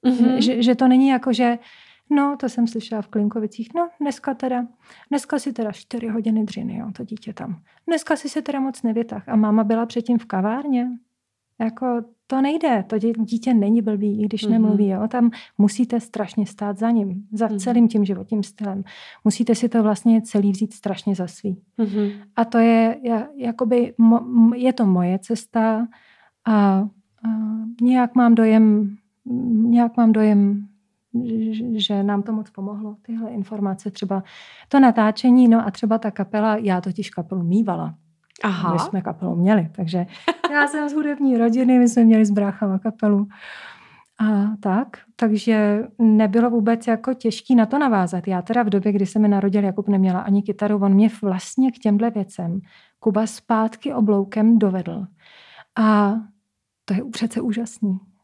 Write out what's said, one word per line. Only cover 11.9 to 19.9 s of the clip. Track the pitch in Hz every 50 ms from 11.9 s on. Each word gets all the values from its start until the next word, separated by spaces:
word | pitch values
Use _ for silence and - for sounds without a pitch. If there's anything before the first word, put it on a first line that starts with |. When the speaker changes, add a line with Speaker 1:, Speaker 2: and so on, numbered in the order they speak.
| 240 233 226 233 _ _ _
Speaker 2:
to | _ - 262
nejde, | 262 277 302 320 320 311 247 214 190
to | - 226 214
dě-, | 196 233 233 226
dítě | 220 220 - 226 226 262 254
není | 226 202 202 220 233 226
blbý, | 220 214 202 208 208 202 214 208
i |
když | 208 214 208 214
Speaker 1:
Mhm. | 214 226
Speaker 2:
nemluví, | 226 220 214 202 202 208 196
jo. | 190 190 208 226
Tam | - 247 240 233 226 - - - _ _
musíte | 202 208 202 - 247 233 - 233
strašně | 226 - - - 208 196 - - 208
stát | 196 - - 208 202 208 190
za | 214 226
ním, | 240 226 202 196 180 190 208 - 214
za | 220 233 214
Speaker 1:
Mhm. | 214 202
Speaker 2:
celým | 185 220 240 233 233 226
tím | 233 220 208
životním | 190 202 180 196 - - 208 202
stylem. | - - _ 208 202 190 196 190 - - - - - - - _
Musíte | 214 202 - 240 226 233
si | 208 - 233
to | - 233 220
vlastně | 214